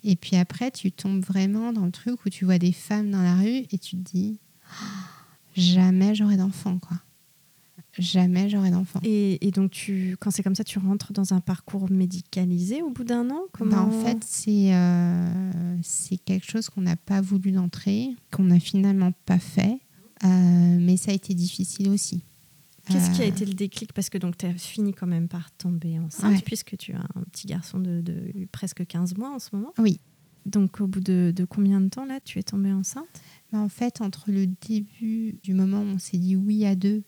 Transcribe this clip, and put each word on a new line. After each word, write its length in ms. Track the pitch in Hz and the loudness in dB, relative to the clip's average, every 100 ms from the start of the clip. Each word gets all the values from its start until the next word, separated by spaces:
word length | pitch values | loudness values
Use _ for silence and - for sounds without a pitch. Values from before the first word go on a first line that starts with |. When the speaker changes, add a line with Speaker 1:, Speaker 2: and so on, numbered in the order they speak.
Speaker 1:
Et 100 | 214 | 2
puis 220 | 180 - 185 | 0 2 2
après, 340 | 180 - 247 | 2 -2 -6
tu 220 | - 190 | -4 -6
tombes 260 | - 196 196 | -4 -2 -2
vraiment 520 | 185 190 190 208 233 | 0 0 0 0 -2
dans 120 | 226 | -2
le 60 | 180 | -2
truc 340 | 175 - 247 | -2 -6 -4
où 60 | 202 | -6
tu 140 | - | -2
vois 140 | 185 180 | 2 4
des 120 | 175 | 4
femmes 400 | 180 - 214 208 | 0 -2 -2 0
dans 120 | 196 | 2
la 120 | 180 | 4
rue 300 | 180 202 254 254 | 4 2 0 -4
et 60 | 190 | -8
tu 180 | - 180 | -6 -10
te 120 | 185 | -4
dis, « 260 | 180 202 214 _ _ _ - | -2 -2 -6 _ _ _ -14
Oh, 40 | 202 196 185 - - _ _ - | -12 -12 -14 -18 -20 _ _ 2
jamais 580 | 180 185 185 185 196 | 6 8 6 6 4
j'aurai 220 | 214 208 196 | 4 2 4
d'enfant, 420 | 190 190 196 180 | 2 -2 -4 -4
quoi. 180 | - 175 _ _ _ _ _ _ _ - - - | -4 -10 _ _ _ _ _ _ _ -20 -18 -6
Jamais 500 | 175 185 180 180 202 | 0 4 4 4 2
j'aurai 200 | 208 190 | 2 2
d'enfant. » 300 | 180 185 175 | 2 0 -4
Speaker 2:
Et, 420 | 196 208 202 185 196 | 0 2 2 2 0
et 40 | |
donc, 200 | 190 190 | 2 0
tu, 460 | - - 196 185 185 | -2 -6 -2 -2 -2
quand 100 | 208 | -4
c'est 120 | 196 | -2
comme 120 | 190 | -2
ça, 100 | 190 | -2
tu 140 | 214 202 | -2 -2
rentres 340 | 190 202 - | 0 0 -2
dans 200 | 202 190 | -2 0
un 80 | 185 | 0
parcours 500 | - 185 - 202 190 | 0 -6 -4 -4 0
médicalisé 920 | 190 180 180 - - 180 175 180 269 | 2 2 -2 -8 -2 0 0 -2 -2
au 80 | 330 | -4
bout 140 | 254 | -6
d'un 260 | 240 240 247 | -4 -2 -2
an ? 100 | 294 381 - | -4 -8 -2
Speaker 1:
Ben, 80 | 220 202 | 2 4
en 80 | 220 | 4
Speaker 2:
Comment ? 160 | 220 | 2
Speaker 1:
fait, 140 | 233 233 | 0 -2
c'est, 500 | - - - 208 196 | -4 -6 0 4 6
euh, 1040 | 180 175 175 175 175 175 180 190 180 175 175 | 6 4 4 2 2 0 -2 -4 -4 -4 -4
c'est 360 | 165 - - 185 | -4 -6 -4 -8
quelque 300 | - 185 - | -2 -4 -2
chose 200 | 220 226 | -6 -4
qu'on 140 | - | -2
n'a 140 | 180 165 | -2 -2
pas 240 | - 196 | 0 -2
voulu 320 | 190 196 190 | 2 0 2
d'entrer, 640 | 190 180 - - 202 254 247 _ | 0 0 -2 -2 -2 -2 -8 _
qu'on 140 | - | 0
n'a 160 | 185 175 | 6 6
finalement 520 | - 196 196 196 180 180 | 4 2 2 4 2 0
pas 140 | - 180 | 0 0
fait. 420 | - - 185 262 _ _ - _ | 2 0 0 0 _ _ -20 _
Euh, 520 | 190 185 180 175 175 175 | 4 6 6 8 6 6
mais 180 | 175 185 | 4 2
ça 140 | - | 2
a 40 | |
été 200 | 196 - | -4 -2
difficile 540 | 185 180 - 180 - 196 | -2 -2 -4 -8 -2 0
aussi. 340 | 202 - 175 - _ _ _ _ _ - | 0 -2 -6 -10 _ _ _ _ _ 0
Speaker 2:
Qu'est-ce 220 | 185 175 | 2 2
qui 120 | 180 | 2
a 20 | |
Speaker 1:
Euh, 40 | 220 | 0
Speaker 2:
été 160 | 190 | 0
le 100 | 202 | -4
déclic ? 380 | 190 202 - 220 | -4 -6 -6 -10
Parce 160 | - 196 | -6 -6
que 80 | 196 | -4
donc, 180 | 180 175 | -6 -4
t'as 160 | 180 | -6
fini 400 | 175 - - 202 | -6 -8 -4 -4
quand 160 | 190 180 | -2 -4
même 180 | 170 170 | -2 -2
par 240 | 175 160 | -6 -12
tomber 460 | _ 180 170 165 160 | _ -4 -4 -4 -4
enceinte, 360 | 165 - 202 196 | -6 -2 2 2
Speaker 1:
Ouais. 60 | |
Speaker 2:
puisque 320 | - 226 - 190 | 0 -8 -10 -14
tu 160 | - | -10
as 80 | - | -8
un 220 | - - - | -8 -8 -10
petit 140 | - - | -12 -10
garçon 300 | 175 165 185 | -8 -6 -6
de, 200 | 185 170 | -4 -4
de 300 | 170 165 185 196 185 | -4 -8 -8 -10 -12
presque 340 | - 190 - 175 | -10 -10 -8 -8
quinze 300 | 170 175 185 | -4 -4 -6
mois 180 | 254 | -8
en 40 | 277 | -10
ce 80 | - | -10
moment. 180 | 202 240 359 | -8 -8 2
Speaker 1:
Oui. 200 | 220 175 _ _ _ _ | 2 2 _ _ _ _
Speaker 2:
Donc, 360 | 202 208 190 - | -4 0 0 0
au 60 | 196 | -4
bout 140 | 190 | -2
de, 320 | 185 185 175 | 0 2 2
de 100 | 175 | 0
combien 360 | 180 - 196 196 | -2 2 2 4
de 80 | 190 | 2
temps, 160 | 247 | -2
là, 160 | 269 269 | -10 -10
tu 140 | - - | -8 -10
es 60 | |
tombée 280 | 190 196 196 | -6 -2 0
enceinte ? 340 | 190 190 262 330 - - - _ | 0 -4 -8 -14 -18 -20 -20 _
Speaker 1:
Ben, 80 | 214 | -2
en 100 | 208 | -2
fait, 320 | - 240 - | -2 -6 -4
entre 280 | 208 - - | -8 -6 -2
le 160 | 196 190 | 0 0
début 880 | 185 - 220 208 - 226 220 220 - | -4 -4 -4 -4 -8 -6 -4 -6 -8
du 120 | 190 | -2
moment 260 | 185 190 196 | 0 2 0
où 60 | 208 | -2
on 120 | 190 | -4
s'est 200 | - 180 | -4 -2
dit 180 | 180 190 | 0 0
oui 280 | 202 214 | 0 0
à 120 | 208 190 | 2 2
deux 260 | 196 214 | 0 -2